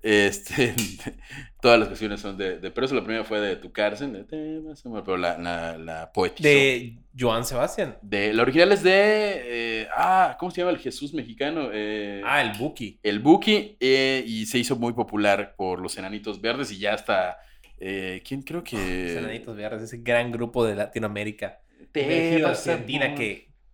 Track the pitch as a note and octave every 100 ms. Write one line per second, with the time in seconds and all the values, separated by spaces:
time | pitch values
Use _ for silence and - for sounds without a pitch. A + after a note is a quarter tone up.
0 | A2+ G#2 G2+ - - - A#2+ A2 G2+ -
1 | - - - - - - A#2+ A#2 - -
2 | G#2+ G2+ G#2 F#2+ F#2+ E2+ F#2 A#2 C3+ C3
3 | G2 A2+ A2 G#2+ G#2 F#2 - - G#2 G#2+
4 | C#3 G2+ - D#3 D#3 D#3+ D#3 D3 B2+ A2
5 | F#2+ F#2 F2 E2 E2+ E2+ E2 E2 E2 D#2+
6 | E2 - F#2 - D3+ C#3+ C3+ B2+ A#2+ A#2
7 | - B2+ B2 A2+ A#2+ B2+ - - D#3+ -
8 | G2+ G2+ G#2 A2 B2 C#3 F3+ G3 F3 F#3+
9 | G#3 G#3+ G#3 F3+ B2 A#2+ A#2 A2+ A2 -
10 | F3 F#3 F3 B2 F3+ F3+ F3+ E3 C3 -
11 | C#3+ D#3 A2+ A2 C#3 E3 C3 G#2+ G#2+ G#2+
12 | G#2 G2+ G#2 C#3+ B2 G#2 C#3+ D3+ A2 -
13 | G#2 G#2 B2+ F#3+ A3 G#3 G#3 - C3 C3
14 | C3+ C3 B2+ A2 G#2+ B2 A#2+ B2+ A#2 A#2
15 | A2 G#2 G#2 G2 G2+ - F#2+ F2+ F2+ -
16 | F#2+ G#2 G#2 F#2+ A2 B2 B2+ G2 G2+ G#2+
17 | - G2 F#2 - - - - - F#2+ G2
18 | F#2 F#2 - C3+ C3+ E3+ E3+ A2+ F#2 F2+
19 | F2+ E2+ E2 A2+ A#2+ G#2+ G#2+ A2 A2+ A#2+
20 | A#2 A#2+ A#2+ A2+ A#2 B2 A2+ G2+ - A#2
21 | G#2+ G#2 G#2 G#2 G2 - _ _ - -
22 | C#3 E3 E3 E3 D3 - - E3 A#2 C#3
23 | C#3 C#3+ A2 F#2+ _ _ _